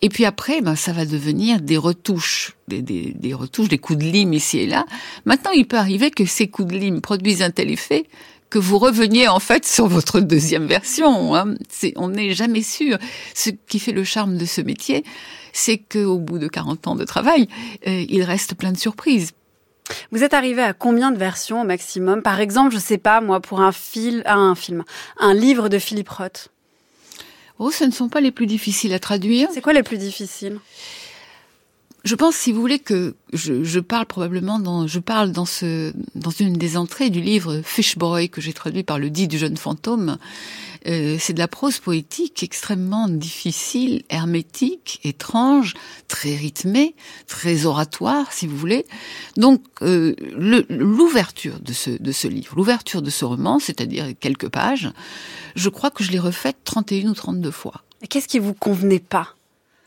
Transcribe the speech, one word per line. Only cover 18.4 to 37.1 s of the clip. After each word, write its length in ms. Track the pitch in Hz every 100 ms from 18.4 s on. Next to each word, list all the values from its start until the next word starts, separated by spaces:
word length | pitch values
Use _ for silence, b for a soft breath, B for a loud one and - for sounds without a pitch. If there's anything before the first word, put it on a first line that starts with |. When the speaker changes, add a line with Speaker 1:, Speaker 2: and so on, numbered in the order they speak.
| -
Speaker 1:
plein 160 | 180 190
de 80 | 185
surprises. 540 | 220 - 320 240 165 - _ _ _ _ - B B
Speaker 2:
Vous 100 | 220
êtes 100 | 277
arrivé 280 | 285 254 240
à 100 | 233
combien 360 | 185 240 233 262
de 80 | 220
versions 440 | 185 180 - 226
au 20 |
maximum ? 580 | 214 180 - 190 185 214
Par 160 | 214 196
exemple, 320 | 214 220 269
je 40 | 220
sais 180 | - 208
pas, 220 | 214 220
moi, 200 | 214 190
pour 200 | - 190
un 120 | 190
fil-, 500 | 190 - 226 233 233 -
un 280 | 202 190
film, 300 | 175 - 170 - B B -
un 160 | 208
livre 340 | 202 254 254 214
de 100 | 202
Philippe 280 | - 208 202
Roth. 380 | - 185 - - _ _ B B B B B B B B -
Speaker 1:
Oh, 120 | 233
ce 140 | -
ne 80 | 285
sont 160 | - 240
pas 120 | 302
les 120 | 269
plus 140 | - 226
difficiles 460 | 214 - 190 208
à 60 | 185
traduire. 500 | - 202 202 233 311
Speaker 2:
C'est 80 | 311
quoi 120 | 285
les 120 | 302
plus 140 | - 214
difficiles ? 600 | 196 - 196 - 196 208 B B B B B B B B B B _ _ _ _
Speaker 1:
Je 100 | 196
pense, 220 | 226 330 311
si 160 | 247
vous 80 | 220
voulez, 180 | 240 285
que 380 | - 190 175 - _
je, 320 | 165 160 127
je 160 | 160 175
parle 260 | 170 233 220
probablement 540 | 185 170 180 185 220
dans, 260 | 185 175 160
je 140 | 175
parle 320 | 175 220 202
dans 120 | 175 175
ce, 460 | - 175 160 156 - -
dans 160 | - 165
une 220 | 165 202
des 240 | 175 170 170
entrées 340 | 170 - 262